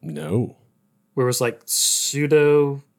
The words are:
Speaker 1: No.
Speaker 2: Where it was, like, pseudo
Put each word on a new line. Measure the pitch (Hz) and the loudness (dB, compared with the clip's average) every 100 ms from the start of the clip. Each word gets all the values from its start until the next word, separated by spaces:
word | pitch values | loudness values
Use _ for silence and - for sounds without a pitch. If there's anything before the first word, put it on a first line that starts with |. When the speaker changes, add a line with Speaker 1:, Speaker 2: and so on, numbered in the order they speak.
Speaker 1:
No. | 156 - 156 107 113 - _ _ _ _ _ | -14 -10 -4 -4 -4 -10 _ _ _ _ _
Speaker 2:
Where | - 123 | -2 -2
it | |
was, | 123 | 0
like, | 120 - - | -4 -6 -6
pseudo | - - - - 139 147 151 147 147 143 139 - | -4 -2 -2 -4 -2 2 4 6 4 2 -2 -12